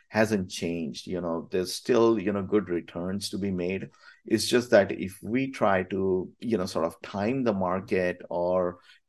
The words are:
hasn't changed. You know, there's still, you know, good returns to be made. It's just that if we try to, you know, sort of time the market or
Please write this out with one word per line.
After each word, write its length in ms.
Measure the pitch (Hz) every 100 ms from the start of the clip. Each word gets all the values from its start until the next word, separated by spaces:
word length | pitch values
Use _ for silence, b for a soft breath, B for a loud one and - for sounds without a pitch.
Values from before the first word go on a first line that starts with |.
| _
hasn't 400 | 107 107 104 92
changed. 560 | - 85 85 76 - -
You 160 | 90
know, 260 | 87 82 73
there's 240 | 92 90 -
still, 420 | - 120 117 113
you 160 | 92
know, 80 | 101
good 280 | 95 107 90
returns 600 | 87 78 - 90 98 -
to 80 | 101
be 140 | 98
made. 380 | 92 87 95 - b b b -
It's 220 | 110 -
just 240 | 120 120
that 200 | 107 98
if 280 | - 98 -
we 300 | 92 123 135
try 320 | - 107 95
to, 480 | 92 95 95 92 78 -
you 180 | - 107
know, 80 | 92
sort 200 | 90 82
of 140 | -
time 400 | - 98 104 135
the 100 | 117
market 680 | 98 90 92 87 95 90 87 -
or 480 | 87 87 92 90 87 b b